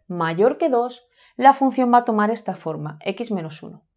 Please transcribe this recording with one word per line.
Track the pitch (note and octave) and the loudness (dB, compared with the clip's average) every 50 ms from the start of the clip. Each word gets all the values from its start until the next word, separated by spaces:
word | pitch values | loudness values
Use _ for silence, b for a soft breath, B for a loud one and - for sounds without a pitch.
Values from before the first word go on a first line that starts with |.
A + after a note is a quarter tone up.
| _ | _
mayor | - F3+ E3+ E3 D#3+ E3+ F3 G#3+ C4 D4 | -10 -6 -4 -4 -2 0 2 2 2 2
que | - E4+ D4+ | 2 0 0
dos, | B3+ A#3 A#3+ B3 B3 - _ b b b b b b | 0 0 -2 -2 -8 -14 _ b b b b b b
la | b B3 C#4 C#4 | b 6 6 6
función | C4+ C4+ C4 G#3+ C4 B3+ A#3+ A#3+ | 6 2 0 0 0 2 4 4
va | |
a | A#3+ A#3+ | 4 4
tomar | A#3+ A3 G#3 G#3 G#3+ | 2 0 0 2 0
esta | A#3 A3 - G3 F#3 | -2 -4 -6 -10 -10
forma, | - - D#3+ D#3 D#3 D3 D3+ - - | -8 -8 -8 -8 -8 -8 -10 -12 -10
X | - G3+ G3 - A#3+ A#3 | -8 -8 -8 -8 -6 -6
menos | G#3 F3+ D#3+ D#3 - - - | -6 -6 -6 -8 -12 -14 -18
uno. | - - - _ _ _ | -18 -20 -20 _ _ _